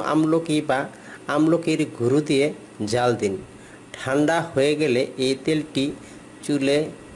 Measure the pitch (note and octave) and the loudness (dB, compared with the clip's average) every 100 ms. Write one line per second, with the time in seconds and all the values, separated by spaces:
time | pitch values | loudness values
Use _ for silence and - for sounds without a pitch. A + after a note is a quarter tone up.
0 | - D3+ D#3 E3 E3 D3+ C#3+ C3 C#3+ - | 2 2 4 2 0 -2 0 -2 -2 -10
1 | - - - D3 D#3 E3 E3 D#3 C#3 - | -20 -16 -4 2 4 2 0 -2 -2 0
2 | A#2+ C#3+ D3 C3+ D3 - - - G#2+ A#2+ | 2 2 2 2 2 -2 -16 -8 -2 0
3 | B2 A2+ G#2 F#2 - - - - - - | 2 2 0 -2 -8 -20 -20 -20 -18 -10
4 | C3 C#3 D3+ E3 E3 C#3 C#3+ D3 D3+ A#2+ | -2 0 2 2 0 0 2 2 2 2
5 | C3+ - C3 C3+ - D#3 D3 C3+ C#3 - | 0 -2 -2 0 0 -2 -2 -2 -4 -4
6 | - - - - - C#3+ C3+ C#3+ D#3 - | -16 -20 -20 -14 -4 0 2 2 0 -8
7 | - | -14